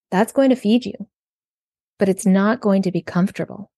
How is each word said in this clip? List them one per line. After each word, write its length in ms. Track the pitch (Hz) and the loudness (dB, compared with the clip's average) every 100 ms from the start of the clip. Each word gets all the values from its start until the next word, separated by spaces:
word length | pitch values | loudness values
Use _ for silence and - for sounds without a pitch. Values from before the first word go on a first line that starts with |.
| - | -4
That's 200 | 185 220 | -2 0
going 180 | - 269 | 2 2
to 60 | 254 | 2
feed 320 | 208 240 196 | 2 2 0
you, 200 | - 202 _ _ _ _ _ _ _ _ - | -12 -16 _ _ _ _ _ _ _ _ -4
but 100 | 196 | -2
it's 160 | 190 196 | 0 2
not 360 | 190 202 240 | 2 2 0
going 200 | 214 196 | 0 0
to 100 | 185 | 0
be 100 | 175 | -4
comfortable. 680 | - 175 190 - - - 202 | -4 -2 -2 -4 -10 -12 -18